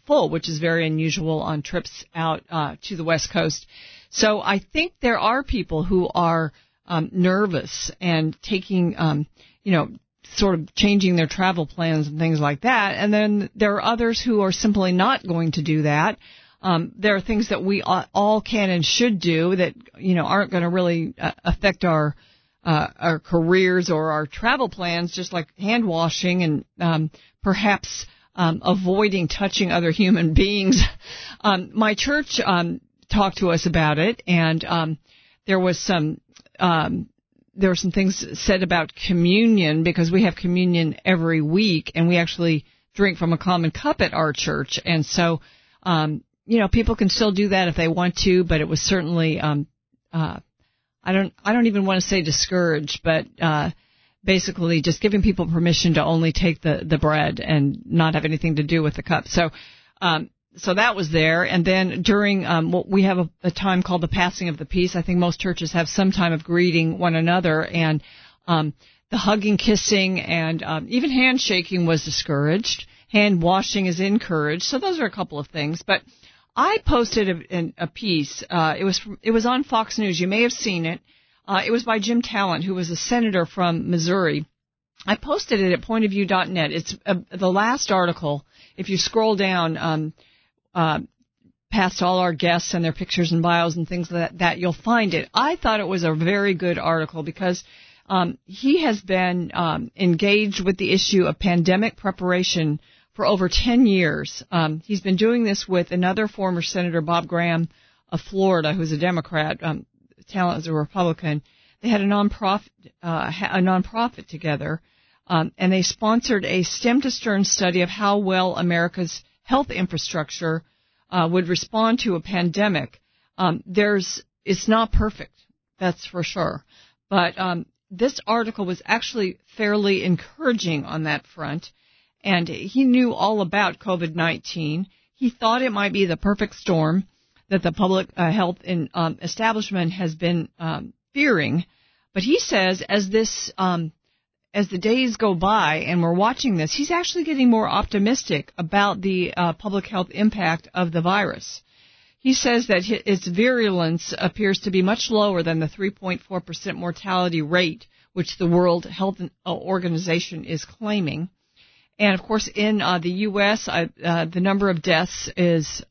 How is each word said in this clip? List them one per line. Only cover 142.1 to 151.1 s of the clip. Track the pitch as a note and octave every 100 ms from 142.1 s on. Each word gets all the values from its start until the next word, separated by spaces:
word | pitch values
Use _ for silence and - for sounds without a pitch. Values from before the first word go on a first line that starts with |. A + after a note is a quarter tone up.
But | G3
he | G#3 F4+
says, | - A3+ F#3 F#3 -
as | G#3 F#3+
this, | A3 A3 - - -
um, | F#3 E3+ D#3+ - _ _ _ _ _
as | G3+ G3
the | F#3
days | G#3+ B3 B3+ G#3+
go | G#3+
by | F3 F#3+ G#3+ D#3 D#3 -
and | F3
we're | E3
watching | F3 G#3+ C4 C4+ F3+
this, | D#3
he's | - D4
actually | F4 E4+ F4+
getting | D#4 C#4 B3
more | A3+ G#3+
optimistic | G3 G#3 G3+ G#3 C4 - D3 - -
about | E3 G3+ G3+ F#3+
the, | F#3+ F#3 F3 -
uh, | F3
public | D#3+ G#3 G3 -
health | G3 F3
impact | F3+ G#3+ G#3+ F3 E3 -
of | - F3
the | E3
virus. | F3